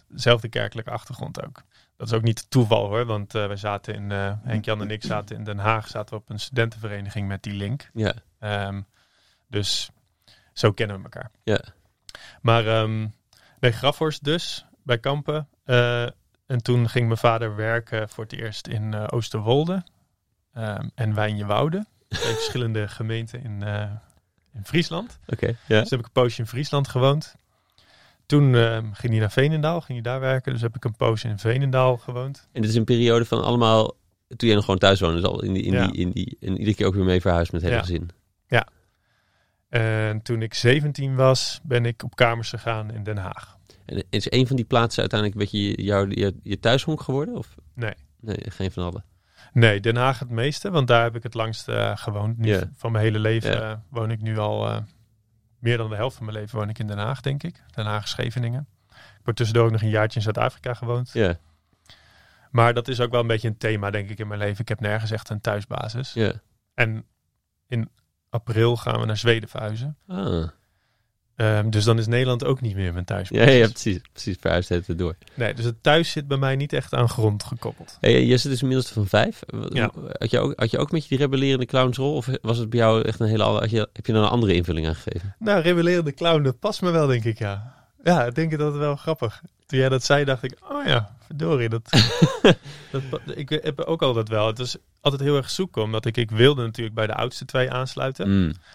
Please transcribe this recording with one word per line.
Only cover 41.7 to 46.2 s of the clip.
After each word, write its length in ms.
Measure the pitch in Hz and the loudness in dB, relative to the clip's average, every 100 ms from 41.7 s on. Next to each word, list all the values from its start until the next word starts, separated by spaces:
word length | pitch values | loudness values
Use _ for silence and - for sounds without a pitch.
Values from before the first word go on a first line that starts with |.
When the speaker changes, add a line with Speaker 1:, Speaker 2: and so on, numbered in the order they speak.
| 123 117 | 0 0
Speaker 1:
ik 180 | 117 | -2
op 120 | 117 - | -8 2
kamers 340 | 120 117 113 | 2 2 -4
gegaan 420 | 110 - 110 110 | -6 -4 -4 -6
in 120 | 110 | -8
Den 140 | 104 104 | -6 -6
Haag. 400 | 95 - - - _ _ - | -6 -10 -16 -20 _ _ -10
Speaker 2:
En 180 | - - | -8 -4
is 220 | 104 - | -4 0
een 160 | 127 127 | 2 2
van 80 | 135 | 2
die 100 | 113 | 2
plaatsen 340 | 120 117 - | 2 2 0
uiteindelijk 400 | 101 110 104 104 | 0 0 0 0
een 60 | 101 | -2
beetje 220 | 104 101 - | 0 -2 -2
je, 60 | |
jouw, 220 | 98 101 98 | 0 2 2
je, 260 | 101 | 0